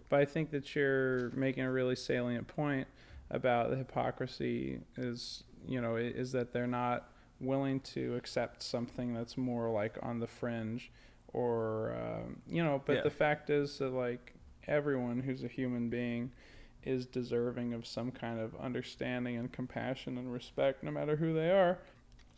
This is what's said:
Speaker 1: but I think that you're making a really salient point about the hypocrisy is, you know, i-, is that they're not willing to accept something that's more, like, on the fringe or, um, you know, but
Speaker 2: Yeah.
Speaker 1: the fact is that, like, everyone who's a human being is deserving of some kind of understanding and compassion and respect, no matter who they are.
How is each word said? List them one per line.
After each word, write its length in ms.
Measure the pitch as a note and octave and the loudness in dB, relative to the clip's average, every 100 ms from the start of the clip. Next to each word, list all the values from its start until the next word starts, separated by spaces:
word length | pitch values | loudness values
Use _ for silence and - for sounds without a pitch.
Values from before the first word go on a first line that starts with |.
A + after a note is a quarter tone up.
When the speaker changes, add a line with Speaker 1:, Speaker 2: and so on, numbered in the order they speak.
| - | 2
Speaker 1:
but 120 | C#3+ | 4
I 40 | |
think 260 | C#3+ D#3+ D3+ | 4 2 0
that 240 | D3 - | -2 -2
you're 560 | D3+ C#3 C3+ C3 B2+ A#2+ | 2 4 4 4 2 0
making 320 | C3+ C3+ C3+ | 0 0 2
a 60 | C3 | 2
really 260 | C3 B2+ B2+ | 2 2 0
salient 520 | - B2+ B2 A#2+ G#2+ | 2 2 2 -2 -4
point 380 | - D3 C3+ - - - - - | -2 0 0 -2 -10 -18 -18 -6
about 400 | B2+ B2+ A#2+ A#2 | 0 4 4 4
the 60 | C3 | 0
hypocrisy 1040 | B2+ - B2 A#2+ B2+ - B2+ A#2+ C3 B2+ - - | -2 0 -2 -2 -6 -2 -2 0 -2 -4 -8 -6
is, 480 | B2 A#2+ - - - - - | -6 -4 -8 -10 -14 -16 -6
you 140 | B2+ | -2
know, 140 | A#2 A2+ | 0 0
i-, 40 | |
is 320 | A#2+ - B2+ | 0 -2 -2
that 200 | C3 A#2+ | -2 0
they're 140 | B2 B2 | -2 0
not 420 | B2 B2 B2 - - - - | 0 0 0 -4 -18 -20 -8
willing 380 | C3 C3+ C3+ C3+ | -2 0 2 0
to 360 | - - B2+ A#2+ | -2 -4 -2 -2
accept 460 | - - A#2 - | -2 -2 -2 -4
something 520 | - B2 A#2+ - B2 | -4 -4 -4 -4 -4
that's 220 | A#2 A#2 - | -4 -4 -2
more, 320 | B2+ A#2+ A#2 | -2 0 0
like, 260 | A2 A2 - | 2 0 -2
on 160 | - A#2+ | -4 -4
the 80 | A2+ | -4
fringe 640 | - B2 A#2 A2 A#2 - - - - - | -4 -4 -2 -2 -4 -8 -18 -20 -20 -6
or, 640 | - B2 A#2 A2 A2 A2 | -2 2 2 2 0 -2
um, 480 | A#2 A#2 A2 A#2 - - | -2 -4 -4 -6 -10 -4
you 140 | E3 | 2
know, 200 | E3 C#3 | 2 2
but 120 | C#3 C3+ | 4 4
Speaker 2:
Yeah. 60 | |
Speaker 1:
the 80 | D3 | 4
fact 380 | - D3+ D3+ - | 4 4 4 2
is 280 | D3 C#3+ - | 2 2 0
that, 120 | C3+ | -2
like, 420 | B2+ B2 A#2+ - - - - - | 0 0 -2 -8 -20 -20 -14 0
everyone 540 | D3 D3 C3+ B2 A#2+ | 2 2 2 2 0
who's 240 | C3 C3 | -2 -2
a 40 | B2+ | -4
human 400 | - B2+ A#2+ A#2+ | -2 -2 0 0
being 440 | A#2+ A#2+ A#2 B2 - - - - - | 0 -2 -2 -4 -8 -20 -20 -20 -10
is 220 | - C3 B2+ | -2 -2 -2
deserving 640 | B2+ A#2+ A#2+ A#2+ A#2+ A#2+ | -4 0 2 2 0 -2
of 120 | A#2 A2+ | -4 -6
some 240 | - A#2+ | -4 -4
kind 300 | - A#2 A2+ | -4 -4 -2
of 160 | A2+ - | -4 -4
understanding 800 | C3+ B2 B2 - B2+ B2 A#2+ A#2+ | -4 -4 -4 -4 -2 0 -2 -2
and 160 | A#2+ | -4
compassion 640 | - B2+ - A#2+ B2+ - B2 | -4 -6 -4 -2 -4 -4 -6
and 140 | B2+ | -4
respect, 500 | B2 - - C3+ C3+ | -6 -6 2 2 2
no 80 | D3+ | -4
matter 240 | D3 D3 | -2 0
who 180 | D3+ D#3+ | 2 4
they 160 | D#3+ D#3+ | 4 6
are. 280 | G3 F3 F3+ - - - - - | 8 6 4 -4 -20 -20 -20 -20